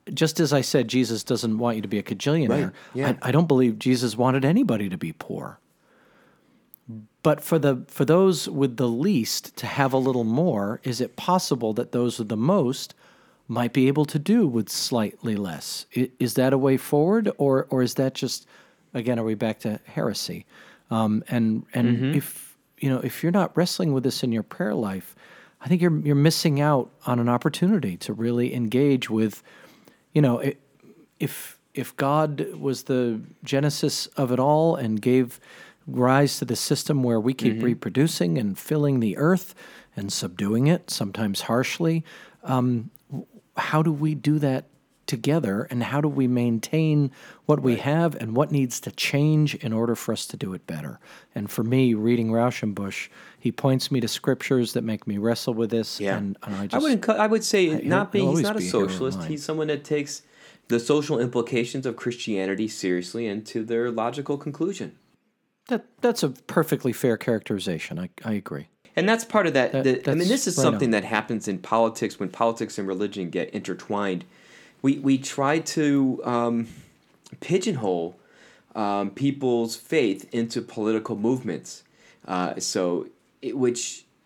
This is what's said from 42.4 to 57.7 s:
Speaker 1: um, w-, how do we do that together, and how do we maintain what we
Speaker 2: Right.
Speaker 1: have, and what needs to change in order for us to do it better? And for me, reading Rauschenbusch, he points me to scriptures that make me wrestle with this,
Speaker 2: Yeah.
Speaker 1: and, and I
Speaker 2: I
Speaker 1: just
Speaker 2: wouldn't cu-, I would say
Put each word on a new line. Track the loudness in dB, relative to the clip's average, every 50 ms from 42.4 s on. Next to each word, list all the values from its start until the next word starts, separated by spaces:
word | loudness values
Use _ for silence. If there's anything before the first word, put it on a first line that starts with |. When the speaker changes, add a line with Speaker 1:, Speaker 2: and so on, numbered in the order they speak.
| -6
Speaker 1:
um, | -2 0 0 2 2 0 -2 -4 -6 _ _ _ -14
w-, | -12 -12 -12 _ _ -20 _ _ -8
how | -6 -4 0 2 2 2
do | 2 2
we | 0 0 -2 -2
do | 0 0 2 2 2
that | 2 0 0 0 -4 _ _ _ _ _ _ _ _
together, | -8 -6 -4 0 0 0 2 2 0 -2 -2 -4 -4
and | -4 -4 -4
how | -2 -2 0 0
do | 0
we | 0 2 2 2
maintain | 2 2 2 2 0 -2 -2 -2 0 0 2 2 4 2 2 0 -2 -8 -20 -20 -20 -10 _
what | 0 0 2 4
we | 2 0
Speaker 2:
Right. | 2
Speaker 1:
have, | 0 0 2 2 2 2 0
and | -2 -6 -2 0
what | 0 0 2 2
needs | 0 0 0 -2 -6
to | -10 -10
change | -8 -6 -4 0 2 2 4 4 4 4 4 2 0
in | -4 -6 -4 -2
order | 0 0 0 0
for | -2 -2 -4 -4
us | -4 -6
to | -10 -10
do | -8 -8 -6 -8
it | -8 _
better? | -10 -10 -10 -8 -10 -12 -14 _ -20 -20 -20 -20 _ -10
And | -8 -8 -6
for | -4 -4 -2
me, | 0 2 4 4 4 4
reading | 2 2 2 2 2 2 2
Rauschenbusch, | 2 2 2 2 0 -2 -4 -4 -4 -4 -6 -6 -6 -8 -12 -14 -16 -20 -20 -20 -14 _
he | -4 -4
points | -4 0 2 2 2 2 0 0
me | -2 -2
to | -2 -2
scriptures | -4 -4 -2 -2 -2 -2 0 0 2 2 2 0 -2
that | -4 -4
make | -4 -6 -6 -6
me | -6 -4
wrestle | -2 0 0 0 0 -2 -4 -2
with | -2 -2 -2
this, | 0 -2 -4 -4 -6 -6
Speaker 2:
Yeah. | -4 -2 -2 -2
Speaker 1:
and, | -4 -6 -8 -8 -10
and | -10 -8
I | -6 -6
Speaker 2:
I |
Speaker 1:
just | -2 -2 0 2
Speaker 2:
wouldn't | 2 0 0
cu-, | 2 0 0
I | 2 2
would | 2 2 0 0
say | 2 2 4 4 4